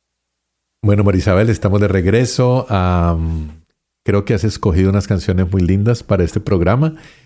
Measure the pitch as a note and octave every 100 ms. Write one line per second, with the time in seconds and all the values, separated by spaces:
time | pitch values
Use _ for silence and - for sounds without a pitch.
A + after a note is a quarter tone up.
0 | _ _ _ _ _ _ _ _ G#2 G#2
1 | G2+ F#2 G2 F#2 A2+ G#2 G2+ G2+ G2+ F#2+
2 | F2+ A2 B2 - B2 B2+ - G2 F2+ F2+
3 | E2+ E2 D#2+ D#2+ D2+ D#2+ _ _ _ _
4 | - G2+ G2 A#2+ A2 - G#2+ F2+ F#2+ G2+
5 | - G2 - F2+ F2+ F#2+ F2 G2 G#2+ A#2+
6 | - G2 E2+ - - G2 E2+ A#2+ D#3 D#3
7 | - -